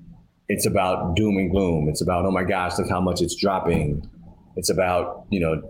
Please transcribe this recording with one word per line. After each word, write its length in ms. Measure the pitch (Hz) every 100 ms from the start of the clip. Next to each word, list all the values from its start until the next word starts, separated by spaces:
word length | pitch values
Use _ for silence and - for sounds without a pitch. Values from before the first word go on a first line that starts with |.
| - - - _ -
it's 160 | 101
about 520 | 107 95 92 92 87 85
doom 200 | 107 95
and 140 | 90
gloom. 400 | 98 92 80 76
It's 100 | 76
about, 240 | 87 87
"Oh 60 | 95
my 140 | 92
gosh, 340 | 90 92 90 -
look 100 | 92
how 140 | 90
much 180 | 92 85
it's 160 | 85 -
dropping." 720 | 101 95 85 82 76 76 - - - - - -
It's 140 | 87
about, 560 | 87 90 87 78 - -
you 120 | 98
know, 200 | 80 78